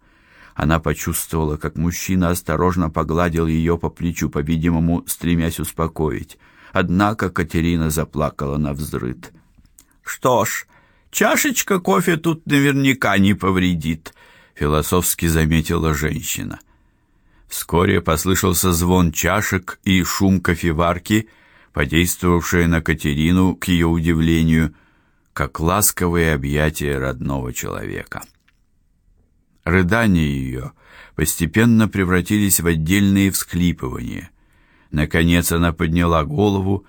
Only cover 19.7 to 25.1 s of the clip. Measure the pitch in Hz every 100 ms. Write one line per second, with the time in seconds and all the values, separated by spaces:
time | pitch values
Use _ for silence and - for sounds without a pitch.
19.7 | - - 95 85 - 98 95 - 82 87
20.7 | 78 85 87 - 107 107 _ _ _ _
21.7 | - 71 78 87 - 90 87 82 90 85
22.7 | 82 80 78 76 73 78 90 92 - -
23.7 | 87 82 85 80 82 82 82 82 80 80
24.7 | - _ _ _